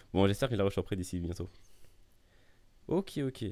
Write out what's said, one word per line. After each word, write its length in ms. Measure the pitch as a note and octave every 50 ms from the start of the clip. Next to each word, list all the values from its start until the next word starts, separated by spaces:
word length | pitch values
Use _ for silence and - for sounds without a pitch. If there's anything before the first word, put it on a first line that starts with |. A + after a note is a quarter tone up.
| - - -
Bon, 120 | F2+ G2
j'espère 220 | G2 G2+ - - B2+
que 60 | A#2+
je 40 | G2+
la 60 | G2
rechoperai 320 | G2 G2 - F2+ - -
d'ici 240 | F#2+ F#2 - - F2+
bientôt. 300 | E2+ E2+ F2 - F2+ F2+ - - - - - - - - - - - - - - - - - - - - - - - - - - - -
Ok, 300 | - F3+ G3 - - D3 C#3+
ok. 180 | C3+ B2+ - A#2+ G2